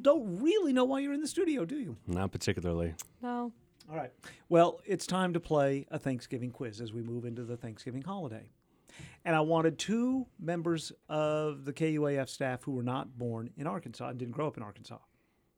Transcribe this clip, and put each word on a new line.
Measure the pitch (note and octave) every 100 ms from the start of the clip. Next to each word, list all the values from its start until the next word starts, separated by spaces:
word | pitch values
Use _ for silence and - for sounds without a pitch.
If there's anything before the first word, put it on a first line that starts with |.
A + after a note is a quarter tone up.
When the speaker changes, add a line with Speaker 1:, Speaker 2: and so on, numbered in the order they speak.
Speaker 1:
don't | C4+ D4+ G#3+ F3
really | D4+ G#4+ D#4+
know | B3+
why | B3+ C4+
you're | C#4
in | C#4+
the | D#4
studio, | - E4+ C4+
do | E3+ D4
you? | F#3+ A2 -
Speaker 2:
Not | F2+ F#2+
particularly. | - - F#2 F2 E2+ E2+ D#2+ - _
Speaker 3:
No. | B3 A#3+ A#3+ - _ _ C#3+
Speaker 1:
All | D#3
right. | B2+ - - - -
Well, | E3+ F3 - -
it's | F3+ -
time | F3+ F#3
to | E3+
play | - D3+ C#3 C#3 -
a | D3+
Thanksgiving | C#3 B2+ - B2+ B2
quiz | A2+ B2 G#2
as | A#2
we | A2+
move | A2+ A#2+
into | A#2+ A#2 A#2
the | A#2+
Thanksgiving | A#2 G#2+ C3 B2+
holiday. | D3 G3 C#3+ A2 G#2+ _ _ _ _ - - -
And | F3+
I | D#3+
wanted | D#3 E3 D#3+ C#3
two | - A3+ B3 C4 B3 -
members | D#3+ F3 E3 D#3+ - - -
of | D3+ D3+ D3+ D#3 C#3
the | C#3
K | C3+ D#3+
U | D3+ D3
A | C#3
F | C3
staff | - C3+ B2+
who | -
were | B2+
not | B2 C3 C3+ B2
born | A#2+ A2+ A#2 -
in | D3+
Arkansas | F#3+ B2+ A2+ B2+
and | B2+
didn't | A#2+
grow | A#2 D3+
up | B2+
in |
Arkansas. | G#2 G#2+ A2 A2 _ _ _ _ _